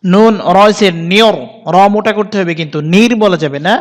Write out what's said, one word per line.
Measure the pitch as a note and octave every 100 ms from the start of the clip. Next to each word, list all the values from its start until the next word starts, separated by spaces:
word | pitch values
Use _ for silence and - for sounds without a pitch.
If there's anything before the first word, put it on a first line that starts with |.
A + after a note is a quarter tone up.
নুন | F#3+ F#3 A3 G#3 -
রয়েছে | F3+ G#3 G#3 G3+ E3
নিয়র, | E3 G3 A3+ F3 B2 - -
র | F3+ G3
মোটা | G#3 G#3
করতে | G#3 G#3 G#3
হবে | F3+
কিন্তু | E3 D#3+ D#3
নির | D3+ F3+ A#3
বলা | A#3 G#3 F3
যাবে | D3+ C#3
না | D#3+ A#3